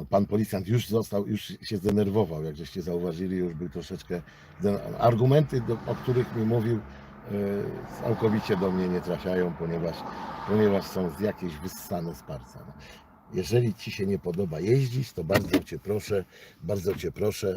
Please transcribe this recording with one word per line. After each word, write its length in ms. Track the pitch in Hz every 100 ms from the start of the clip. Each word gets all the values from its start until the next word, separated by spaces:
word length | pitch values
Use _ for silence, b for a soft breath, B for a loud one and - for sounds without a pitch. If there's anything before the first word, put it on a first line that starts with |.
| 76
Pan 160 | 98 101
policjant 420 | 104 107 92 90
już 200 | 117 101
został, 380 | 113 107 101 101
już 160 | 107 - 185
się 140 | - 104
zdenerwował, 680 | 98 104 101 104 90 78
jak 120 | 78 73
żeście 260 | 80 95
zauważyli, 540 | 85 87 87 82 92 92
już 180 | 90
był 140 | 78 87
troszeczkę 540 | 87 80 87 - 90 - B B B
zden-, 180 | 101 101 - -
argumenty, 600 | 113 113 127 147 143 131
do, 180 | 117 117 -
o 80 |
których 420 | 117 - 123 117 117
mi 80 |
mówił, 320 | 110 120 110 110
e, 560 | - - - - - 101 101 101 - - - -
całkowicie 540 | - 110 110 107 - 98
do 140 | 95
mnie 180 | 92 92
nie 120 | 90
trafiają, 520 | 85 85 92 92 90 78
ponieważ, 380 | 82 82 85 82 - B B B -
ponieważ 360 | 107 104 98
są 260 | - 95 90
z, 100 | 76
jakieś 320 | 104 - 90 73
wyssane 580 | 90 - - 90 82
z 80 | -
palca, 360 | - 69 60 - -
no. 60 | - B B B - -
Jeżeli 400 | - 180 123 120
ci 160 | - -
się 160 | - 98
nie 120 | 98
podoba 420 | 90 85 85 78
jeździć, 520 | 95 135 131 127 120
to 120 | -
bardzo 340 | 80 101 90 -
cię 180 | - 78
proszę, 460 | 95 104 - 101 90 B B B
bardzo 320 | 80 101 90
cię 180 | 87 85
proszę, 360 | - 104 - 98